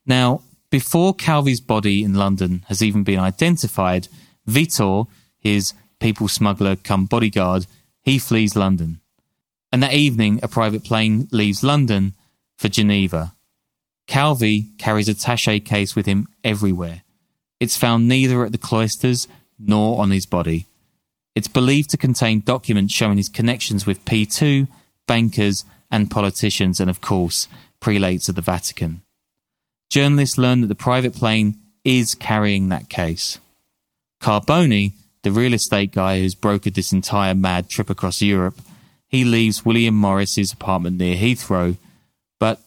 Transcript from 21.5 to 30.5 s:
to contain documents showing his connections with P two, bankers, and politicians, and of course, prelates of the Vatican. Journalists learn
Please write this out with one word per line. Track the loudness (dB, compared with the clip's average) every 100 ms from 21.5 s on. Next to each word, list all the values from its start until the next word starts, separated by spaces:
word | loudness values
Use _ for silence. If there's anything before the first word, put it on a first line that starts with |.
| 0 2 0 -2
to | -2
contain | -2 0 0 0
documents | 0 -2 0 0 0
showing | 0 0 0
his | -2
connections | -2 -2 -2 -4 -4 -2
with | -4
P | -2 0
two, | 0 0 2 2 0 -8 _ _ -2
bankers, | 0 2 2 0 0 -8 _ -4
and | -2 0
politicians, | 0 -2 -2 -4 0 0 0
and | -2
of | -4
course, | -2 -2 -2 -4 -8 -14 _ _
prelates | -2 0 0 -2 -4
of | -4
the |
Vatican. | -2 -4 -6 -6 -8 -8 _ _ _ _ _ _ _ _ -2
Journalists | 2 4 4 2 2
learn | 2